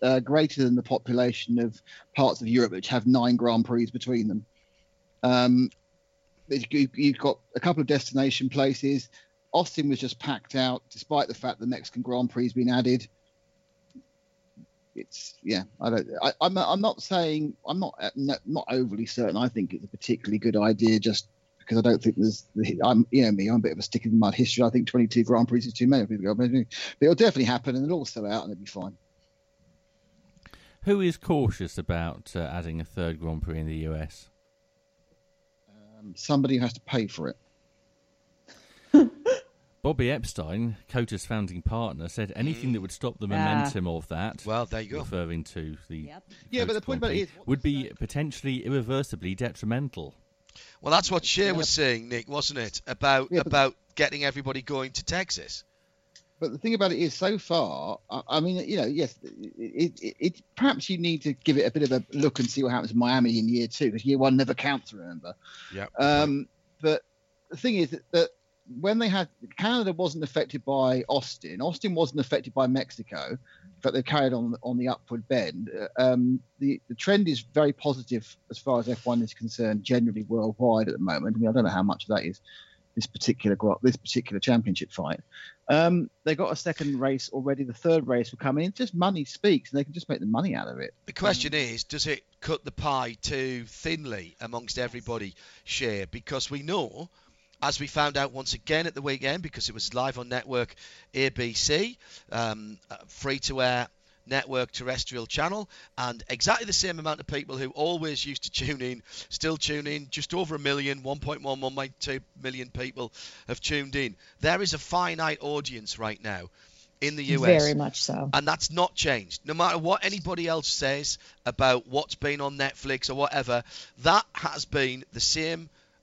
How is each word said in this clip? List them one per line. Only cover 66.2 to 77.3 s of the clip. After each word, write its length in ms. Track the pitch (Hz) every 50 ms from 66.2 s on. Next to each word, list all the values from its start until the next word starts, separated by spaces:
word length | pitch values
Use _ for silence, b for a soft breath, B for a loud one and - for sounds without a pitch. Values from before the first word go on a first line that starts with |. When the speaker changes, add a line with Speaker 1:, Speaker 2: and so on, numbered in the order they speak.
| 151 151 139 139 139 - _ _ _ _ _ _
Speaker 1:
but 220 | 156 156 156 - - _ _ _ _ _ _ _ _ _
the 80 | -
thing 200 | - - 254 226
is 140 | 190 170 131
that, 200 | 156 - - _
that 180 | - 170 165 165 - _ _ _ _ _ _ - 247 -
when 180 | 160 196 214 226
they 100 | 233 214
had, 200 | 185 196 180 151 _ _ - - -
Canada 360 | - 185 214 240 247 220 190 175
wasn't 320 | 160 185 165 139 165 156
affected 400 | 139 - 160 139 - - 139 -
by 400 | - 139 135 131 127 127 127 120 -
Austin. 520 | 135 139 - - - - - 78 82 95
Austin 340 | 127 165 170 - - 208 180
wasn't 240 | 160 165 135 131 151
affected 340 | 131 - - 139 127 127 -
by 120 | 135 131
Mexico. 640 | 127 127 135 - - - - 113 - - 78 69 64
In 500 | 98 131 - _ - _ - - - _
fact, 140 | - 123 -
they 80 | 131 127
carried 300 | - 151 147 139 131 123
on, 240 | 120 117 117 117 117 -
on 140 | 120 127 120
the 100 | 123 127
upward 400 | 127 - - _ 120 117 110 -
bend. 420 | 135 123 101 80 78 87 107 107
Uh, 160 | - 101 104 - -
um, 440 | - 127 127 127 123 123 123 131 127 - _ _ _
the, 220 | 139 139 139 - - _
the 60 | 120
trend 320 | - - - 202 202 208
is 120 | 165